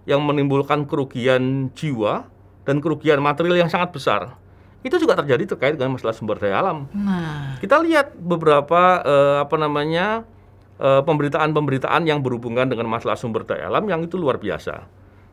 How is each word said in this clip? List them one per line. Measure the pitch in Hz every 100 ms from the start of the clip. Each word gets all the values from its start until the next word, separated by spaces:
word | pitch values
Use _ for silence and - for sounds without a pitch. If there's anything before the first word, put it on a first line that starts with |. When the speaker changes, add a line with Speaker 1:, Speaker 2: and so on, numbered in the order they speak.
| -
Speaker 1:
yang | 143
menimbulkan | 147 143 139 139 139 147 147
kerugian | 151 135 123 127 127 127 135 131 -
jiwa | 156 120 107 190 - - - -
dan | - 143
kerugian | 165 147 151 143
material | 143 147 170 175
yang | 170
sangat | 185 180
besar. | 143 135 104 98 - - - - - 262
Itu | 349
juga | 320 170
terjadi | 147 120 165
terkait | 131 135 156
dengan | 131 127
masalah | 113 113
sumber | 107 101
daya | 101 98
alam. | 185 156 143 202
Speaker 2:
Nah. | 202 185 160 151 139 131
Speaker 1:
Kita | 196 294
lihat | 330 311 285 -
beberapa, | 175 170 156 147 139 170 180 175
eh, | 131 143 143 143
apa | 139 160
namanya, | 151 147 147 165 202 226 226 - - - - -
eh, | 139 135
pemberitaan-pemberitaan | 151 151 143 156 156 151 143 131 - 139 165
yang | 147
berhubungan | 127 120 120 117 131
dengan | 113 117
masalah | 113 113 107
sumber | 120 110
daya | 98 80 82
alam | 131 214
yang | 160 170
itu | 185
luar | 147 -
biasa. | 98 78 - - - - - - -